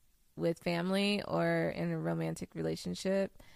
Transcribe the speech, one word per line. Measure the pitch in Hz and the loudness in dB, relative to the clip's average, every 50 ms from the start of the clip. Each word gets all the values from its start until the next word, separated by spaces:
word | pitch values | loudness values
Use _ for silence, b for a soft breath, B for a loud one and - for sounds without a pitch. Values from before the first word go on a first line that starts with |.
| _ _ _ _ _ _ _ | _ _ _ _ _ _ _
with | - 165 170 170 - | -2 0 0 0 0
family | - 180 175 170 175 185 190 196 202 202 202 202 - - | -2 -2 0 0 0 2 2 2 4 2 2 0 0 0
or | - 165 170 165 170 165 165 170 - | 0 2 2 4 4 2 2 0 0
in | - 165 170 170 | -2 -2 -2 0
a | 160 | 0
romantic | 160 170 165 165 165 165 165 - 185 - - | 0 0 0 0 -2 -2 -4 -6 -8 -10 -6
relationship. | 165 160 160 160 165 - 175 180 - - 190 190 196 196 - - b b b b | -4 -2 -2 -2 -2 -4 -6 -6 -2 0 0 2 2 0 -2 -4 b b b b